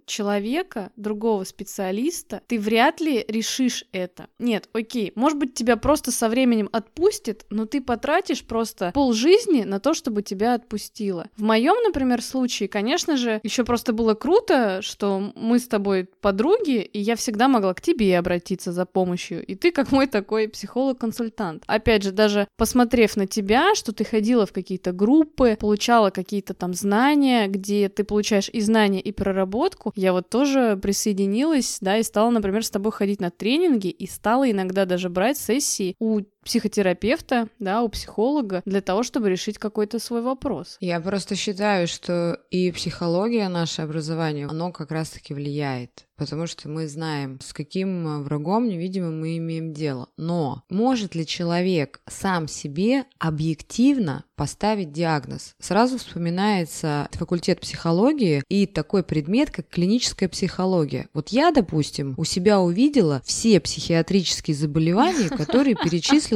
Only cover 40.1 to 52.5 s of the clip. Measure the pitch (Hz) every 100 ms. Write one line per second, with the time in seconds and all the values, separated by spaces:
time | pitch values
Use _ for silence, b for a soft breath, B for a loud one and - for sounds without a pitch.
40.1 | 233 247 262 277 160 - - 180 170 180
41.1 | 196 - 190 214 185 208 190 170 - -
42.1 | 175 170 - - 180 180 - 170 - 170
43.1 | 175 226 233 190 170 160 - 156 156 151
44.1 | 160 156 147 143 160 175 170 147 160 160
45.1 | - - 143 143 147 143 127 120 - _
46.1 | - 147 147 165 - 147 156 156 147 160
47.1 | 147 135 131 - - 143 185 190 180 160
48.1 | 147 143 147 151 220 240 170 185 190 170
49.1 | 160 160 165 165 160 160 151 151 127 143
50.1 | - 160 175 139 - - 185 247 247 196
51.1 | 165 156 - 170 175 185 170 135 - -
52.1 | - 190 175 151